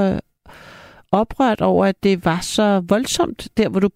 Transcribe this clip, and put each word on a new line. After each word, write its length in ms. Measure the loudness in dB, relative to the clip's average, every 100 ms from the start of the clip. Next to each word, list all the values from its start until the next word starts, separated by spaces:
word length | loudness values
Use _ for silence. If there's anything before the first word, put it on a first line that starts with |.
| 0
øh, 60 | -2 -6 _ -20 -20 -20 -20 -20 -20 _
oprørt 480 | -2 -2 0 0 2
over, 240 | 0 2 0
at 180 | 0
det 200 | 0 0
var 140 | 0 -2
så 440 | -4 -2 2 0 0
voldsomt, 600 | 0 0 -2 -4 -4 -6 -2
der 120 | 0
hvor 120 | 2
du 80 | 0